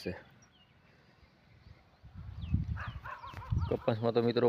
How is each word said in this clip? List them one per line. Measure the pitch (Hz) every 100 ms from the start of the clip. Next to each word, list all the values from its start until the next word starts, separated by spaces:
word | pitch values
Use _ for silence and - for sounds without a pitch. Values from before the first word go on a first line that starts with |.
છે. | 92 - - - - _ _ _ _ - - _ - _ _ - - - - _ - - - - - - - - - - - - - - - - -
કપાસમાં | 127 - 110 117
તો | 113
મિત્રો | 117 117